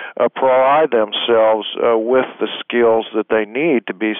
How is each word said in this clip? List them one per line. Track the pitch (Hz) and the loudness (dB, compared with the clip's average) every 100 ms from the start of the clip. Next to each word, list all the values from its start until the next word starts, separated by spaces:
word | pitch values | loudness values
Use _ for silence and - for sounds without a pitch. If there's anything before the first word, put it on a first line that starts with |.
| - - | -12 -4
uh, | 120 | -4
provide | - 131 127 131 147 156 | 0 2 2 4 2 2
themselves, | 120 107 - - 113 110 110 104 - | 0 -2 -4 0 2 4 2 -4 -4
uh, | 120 113 | 0 0
with | 110 131 127 - | 2 0 0 -4
the | 107 - | -8 -8
skills | - 120 117 113 110 110 | -6 0 2 2 0 -4
that | 104 | -2
they | 110 104 | -2 -2
need | 117 170 123 - | -4 -2 -2 -2
to | 95 | -6
be | 107 104 | -4 -4